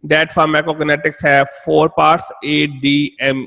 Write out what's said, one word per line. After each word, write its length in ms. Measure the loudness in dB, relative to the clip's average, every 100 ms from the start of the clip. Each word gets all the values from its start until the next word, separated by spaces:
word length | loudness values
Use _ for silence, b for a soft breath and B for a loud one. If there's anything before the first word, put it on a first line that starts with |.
That 280 | 0 0 0
pharmacokinetics 880 | 0 0 0 -2 -4 -2 -2 -2 -4
have 260 | 2 2 2 -4 -2
four 240 | 2 2
parts, 420 | 2 2 2 -2 -12 -4
A, 220 | -2 -2
D, 500 | -2 0 0 -2 _
M, 260 | -4 -4